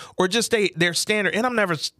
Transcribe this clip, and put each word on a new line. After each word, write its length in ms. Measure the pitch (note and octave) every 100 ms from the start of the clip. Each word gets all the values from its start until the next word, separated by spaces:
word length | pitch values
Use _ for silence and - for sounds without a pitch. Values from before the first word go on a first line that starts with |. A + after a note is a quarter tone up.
| - -
or 120 | F3+
just 220 | A#3 -
they, 200 | A3+ G#3
their 200 | D#3+ F3
standard. 400 | D#3+ - G#3+ F#3+
And 100 | G3+
I'm 100 | B3+ A#3
never 180 | F#3+
s-, 180 | D#3 - -